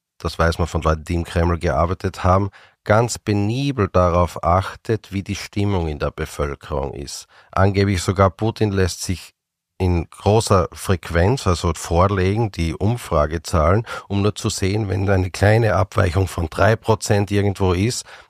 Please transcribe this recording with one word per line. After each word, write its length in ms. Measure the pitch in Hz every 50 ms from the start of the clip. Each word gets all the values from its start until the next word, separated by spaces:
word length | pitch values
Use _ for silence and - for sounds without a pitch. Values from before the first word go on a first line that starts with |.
| _ _ _ -
das 180 | - 82 -
weiß 220 | - 82 82 82 -
man 80 | 87
von 160 | - - 82 78
Leuten, 220 | 82 78 78 76
die 100 | - 87
im 80 | 85 82
Kreml 340 | - - 90 85 87 85
gearbeitet 680 | 80 76 82 67 71 85 85 92 - - 92 - - -
haben, 280 | 92 92 95 101 101 - - - _ _ _ -
ganz 340 | - 104 110 120 117 -
penibel 720 | - - 110 104 104 101 104 113 127 143 143 127 120 98 90
darauf 520 | - 92 90 87 82 90 87 87 - - -
achtet, 680 | 80 87 95 95 - - - - - 113 - - -
wie 120 | 95 98 90
die 100 | - 98
Stimmung 540 | - - - - 101 101 101 101 90 82
in 100 | 80 76
der 140 | 71 76 71
Bevölkerung 840 | - - 78 - - - 76 71 71 - - - 78 69 69 67 -
ist. 320 | 71 69 67 - - - _ _ - _ -
Angeblich 520 | - - 95 101 95 98 98 101 98 87 -
sogar 260 | - 95 98 98 95
Putin 420 | - - 107 113 - - 110 104
lässt 300 | 98 98 92 85 - -
sich 320 | - - 90 - - - _ _ _ _ _ _ _ _ _
in 300 | - 95 90 87 85 76 -
großer 560 | - - - 101 104 117 - - 107 95 82 - -
Frequenz, 760 | - - - 95 85 - - 82 85 87 101 131 139 -
also 260 | 98 87 - - 85 80
vorlegen, 760 | - - - 85 85 92 98 101 95 90 95 104 110 120 104
die 240 | - - 82 80 -
Umfragezahlen, 1120 | - 92 104 120 120 - - 87 76 73 73 82 82 - - - 82 76 82 95 110 113 - - - -
um 140 | - 98 101
nur 140 | 101 107 -
zu 140 | - - 107
sehen, 400 | - - 101 92 101 110 110 95
wenn 180 | 95 98 98
da 80 | 98 98
eine 160 | 95 92 92
kleine 420 | - - 98 104 107 117 117 107 87
Abweichung 540 | 92 101 - - - 95 90 78 98 95
von 240 | 87 - - 82 -
drei 240 | - - 98 101 113
Prozent 560 | - - - 107 - - - 110 101 101 -
irgendwo 420 | 101 101 98 104 95 - 98 92 90
ist, 320 | 90 101 123 - - - - - - -